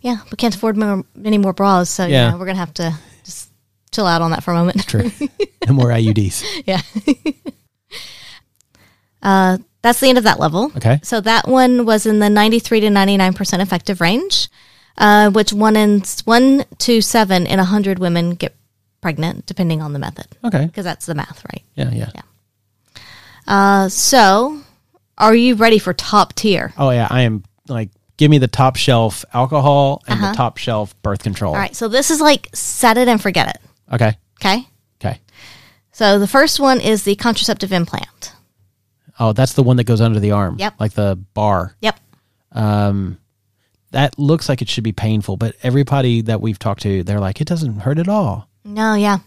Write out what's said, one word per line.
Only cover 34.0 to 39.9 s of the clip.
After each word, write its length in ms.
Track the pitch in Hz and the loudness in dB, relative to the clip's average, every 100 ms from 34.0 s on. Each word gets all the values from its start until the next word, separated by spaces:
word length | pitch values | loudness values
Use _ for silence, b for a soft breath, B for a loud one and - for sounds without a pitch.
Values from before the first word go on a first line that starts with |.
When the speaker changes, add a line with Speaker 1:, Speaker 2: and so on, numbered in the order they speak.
| 110 107 _ _ | 0 -2 _ _
Speaker 1:
Okay? 260 | 196 208 254 _ _ _ | -2 -2 -4 _ _ _
Speaker 2:
Okay. 200 | - 123 _ b b b b b b | -10 -10 _ b b b b b b
Speaker 1:
So 260 | - 214 202 | -2 2 2
the 100 | 202 | 2
first 320 | 269 302 - | 2 2 2
one 220 | 277 254 | 2 2
is 220 | 202 214 | 0 -2
the 120 | 202 208 | 0 -2
contraceptive 560 | 240 226 - 220 196 | -2 -2 -2 -4 -2
implant. 600 | 185 170 - - _ - _ _ _ _ _ _ _ _ _ | -2 -2 -6 -12 _ -20 _ _ _ _ _ _ _ _ _
Speaker 2:
Oh, 120 | 113 | -2
that's 220 | 107 131 | 2 0
the 80 | - | 2
one 140 | 123 123 | 2 2
that 60 | |
goes 180 | 117 | 2